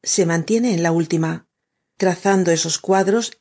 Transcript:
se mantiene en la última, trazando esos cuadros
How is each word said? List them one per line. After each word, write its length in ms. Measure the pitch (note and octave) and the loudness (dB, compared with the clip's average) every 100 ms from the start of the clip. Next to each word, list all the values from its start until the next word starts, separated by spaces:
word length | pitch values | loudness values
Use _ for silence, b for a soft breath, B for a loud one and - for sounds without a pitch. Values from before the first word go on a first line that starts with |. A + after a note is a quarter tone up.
se 240 | - - E3+ | -6 0 0
mantiene 480 | E3 D#3 A3+ A#3+ | 0 0 0 0
en 80 | F3 | 0
la 100 | E3+ | 0
última, 560 | E3 D#3+ E3+ D#3+ E3 _ _ _ _ _ _ | 0 0 -2 -2 -6 _ _ _ _ _ _
trazando 540 | F#3 F3 G3 G3 F3 | -2 0 0 2 2
esos 280 | E3 E3 - | 0 -2 -6
cuadros 580 | - F#3+ F#3+ G#3+ A3+ - | 0 0 2 0 -4 -8